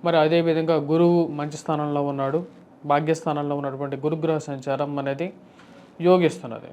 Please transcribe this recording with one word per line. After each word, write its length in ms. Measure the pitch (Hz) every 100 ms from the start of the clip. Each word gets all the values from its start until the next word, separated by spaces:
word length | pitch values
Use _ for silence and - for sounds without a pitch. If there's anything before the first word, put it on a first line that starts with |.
| 170
మరి 120 | 165
అదేవిధంగా 580 | 156 170 165 160 160 160 143
గురువు 360 | 160 175 175 165 147
మంచి 180 | 151 147
స్థానంలో 400 | - 151 147 147 143
ఉన్నాడు, 340 | 139 135 156 180 - - - 147
భాగ్యస్థానంలో 720 | 147 151 160 - 147 147 143
ఉన్నటువంటి 360 | 143 135 139 139
గురుగ్రహ 400 | 151 160 160 156
సంచారం 640 | 151 139 131 139 143 143
అనేది 300 | 139 139 180 - - - - - - -
యోగిస్తున్నది. 720 | 170 185 165 - 120 113 -